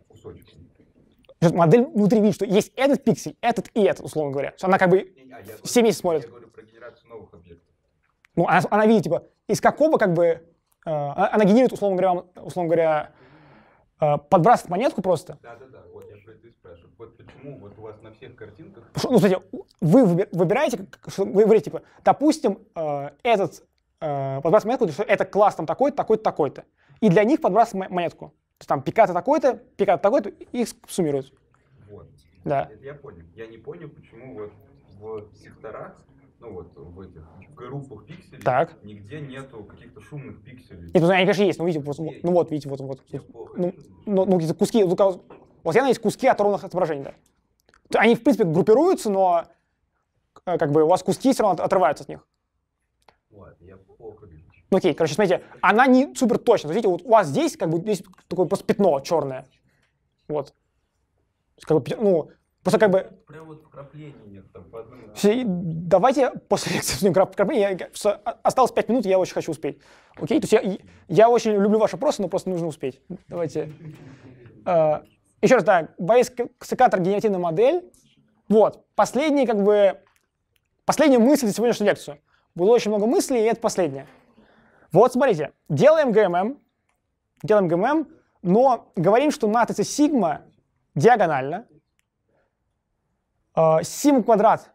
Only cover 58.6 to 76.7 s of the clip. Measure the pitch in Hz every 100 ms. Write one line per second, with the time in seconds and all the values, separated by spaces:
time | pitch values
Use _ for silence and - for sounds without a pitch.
58.6 | - 202 196 139 - 165 139 131 - _
59.6 | _ _ _ _ _ _ - 151 139 _
60.6 | _ _ _ _ _ _ _ _ _ _
61.6 | - 151 139 - 202 165 - _ _ _
62.6 | - - 208 190 - - - 151 160 151
63.6 | _ 139 139 151 151 113 107 98 87 95
64.6 | 87 113 113 131 - - 202 247 240 180
65.6 | 170 160 175 185 247 277 262 - - 196
66.6 | - 175 - - 196 185 180 - 202 277
67.6 | 196 180 - - - - 240 - 233 -
68.6 | 247 226 202 247 190 185 175 175 160 147
69.6 | 143 - _ _ _ - 165 262 196 -
70.6 | 196 185 - _ - 170 226 233 220 202
71.6 | 202 220 208 180 294 - 180 180 185 175
72.6 | 170 - 135 - - 180 - 175 165 156
73.6 | 156 - 156 - - - - - - -
74.6 | - 170 156 151 - _ _ _ 202 247
75.6 | 175 180 147 - 175 240 - - 480 _
76.6 | -